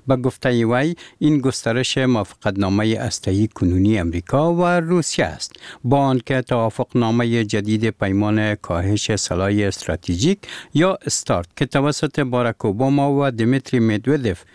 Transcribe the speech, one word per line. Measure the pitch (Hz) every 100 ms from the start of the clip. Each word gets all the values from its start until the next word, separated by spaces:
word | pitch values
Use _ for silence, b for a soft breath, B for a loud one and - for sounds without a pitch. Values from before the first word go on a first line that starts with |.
| -
به | 131
گفته | 127 - 131 120 113
وی | 123 156 165 B -
این | 151 151
گسترش | 127 - 117 117 127 139
موافقتنامه | 127 113 98 - 107 98 95 101 110 107
هسته‌ای | 117 - - 98 107
کنونی | - 90 92 101 110
امریکا | 85 87 - 135 165
و | 170
روسیه | 175 175 165 175 - - 95
است، | 73 - B B B
با | 120 139
آنکه | 139 131 - 131
توافقنامه | - 123 113 - 123 123 113 117 120 117
جدید | 104 107 104 107 113
پیمان | - 101 98 107 107 107 104
کاهش | - 85 92 104 - 104
سلاح | - 90 98 104
استراتژیک | 101 - - 82 - 87 151 202 B B B
یا | 147 185 - -
استارت | - - 95 87 -
که | 139
توسط | 139 143 147 147 -
باراک | 131 123 120 - 113
اوباما | 101 135 143 139
و | 139 139
دیمیتری | 117 113 131 - 127
مدودف، | 113 107 123 147 117 87 -